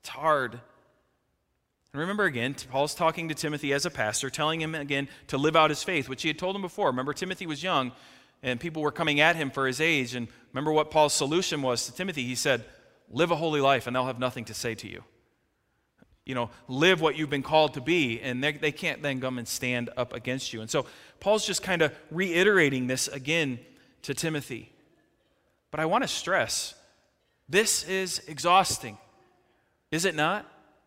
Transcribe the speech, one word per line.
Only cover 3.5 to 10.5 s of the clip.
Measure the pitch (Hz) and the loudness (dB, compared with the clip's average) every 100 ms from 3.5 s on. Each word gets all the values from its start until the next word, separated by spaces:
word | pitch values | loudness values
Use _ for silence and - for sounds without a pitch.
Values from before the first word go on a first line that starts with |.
| 147 147 | -4 0
as | 139 156 | 0 0
a | |
pastor, | - 110 104 131 | -2 -2 0 -4
telling | - 151 165 | -2 0 0
him | 160 160 | -4 -6
again | 143 139 139 - - | -2 -2 -4 -10 -6
to | 135 | 2
live | 147 160 | 4 6
out | 156 | 6
his | 147 | 4
faith, | - 175 131 | 0 -2 -2
which | 131 | -4
he | 156 | -4
had | 151 | -2
told | 180 196 | -4 -4
him | |
before. | 185 - 185 | -6 0 0
Remember, | 127 135 | 2 -2
Timothy | 147 185 185 175 | -4 -6 -6 -6
was | 147 | -6
young, | 180 160 127 117 - - _ _ | 0 0 0 -6 -20 -20 _ _
and | 127 123 | -4 -4
people | 170 160 | -4 -2
were | 151 | -4
coming | - 160 147 | 0 0 4
at | 156 165 | 4 4
him | 139 | -2
for | 135 131 | -2 -2
his | 127 | 0
age. | 160 156 120 123 | 2 2 0 -4
And | 117 - _ | -8 -12 _